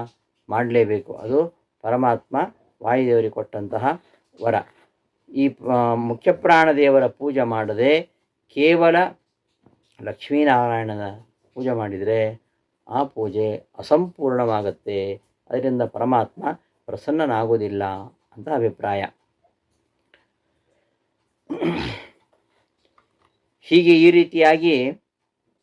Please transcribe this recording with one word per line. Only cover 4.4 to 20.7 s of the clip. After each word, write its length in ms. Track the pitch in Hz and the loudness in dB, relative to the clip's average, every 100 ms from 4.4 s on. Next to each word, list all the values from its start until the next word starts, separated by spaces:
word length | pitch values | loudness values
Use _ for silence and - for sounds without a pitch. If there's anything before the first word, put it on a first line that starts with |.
ವರ. 120 | 117 107 - _ _ _ _ _ _ | -4 -4 -6 _ _ _ _ _ _
ಈ, 160 | 135 139 - 123 | -2 -2 -2 -2
ಆ, 240 | 123 117 | 0 0
ಮುಖ್ಯ 380 | 117 117 120 185 | -2 -4 -2 -2
ಪ್ರಾಣದೇವರ 760 | 175 170 165 160 143 143 135 104 | 0 4 4 4 4 4 4 2
ಪೂಜೆ 360 | - 143 135 | -2 -4 -2
ಮಾಡದೆ 580 | 117 110 107 104 135 156 175 _ _ _ _ | -2 -2 -4 0 2 2 -2 _ _ _ _
ಕೇವಲ 460 | 135 151 170 170 170 185 - _ _ _ _ _ _ _ _ | 0 2 4 4 4 0 -4 _ _ _ _ _ _ _ _
ಲಕ್ಷ್ಮೀನಾರಾಯಣನ 1120 | 104 98 - 147 147 123 120 113 110 104 101 107 _ _ _ | -14 -12 -4 0 4 4 2 -2 -4 -6 -10 -12 _ _ _
ಪೂಜೆ 180 | 127 127 | -8 -6
ಮಾಡಿದರೆ 680 | 117 104 95 101 113 110 110 _ _ _ _ _ | -4 -6 -6 -2 -2 -2 -6 _ _ _ _ _
ಆ 140 | 123 | -6
ಪೂಜೆ 520 | 139 120 107 104 107 107 - - | -6 -6 -6 -4 -4 -6 -12 -18
ಅಸಂಪೂರ್ಣವಾಗುತ್ತೆ. 1400 | - 156 180 - 139 127 117 107 101 90 107 98 98 98 _ _ _ | 0 0 0 -4 -2 0 0 -2 -4 -6 -6 -6 -6 -8 _ _ _
ಅದರಿಂದ 320 | 127 131 123 | -4 -2 -2
ಪರಮಾತ್ಮ 680 | 113 - 120 123 107 - 147 160 _ _ - | -4 -4 0 0 -2 -6 -10 -10 _ _ -16
ಪ್ರಸನ್ನನಾಗುವುದಿಲ್ಲ 960 | 107 - 156 147 113 113 117 104 101 98 95 98 _ _ 110 | -10 -6 -4 -2 -2 -2 -2 -2 -6 -6 -8 -14 _ _ -18
ಅಂತ 120 | 151 | -8
ಅಭಿಪ್ರಾಯ. 560 | 143 113 98 104 98 92 _ _ _ _ _ _ _ _ _ _ _ _ _ _ _ _ | -4 -4 -4 -6 -6 -8 _ _ _ _ _ _ _ _ _ _ _ _ _ _ _ _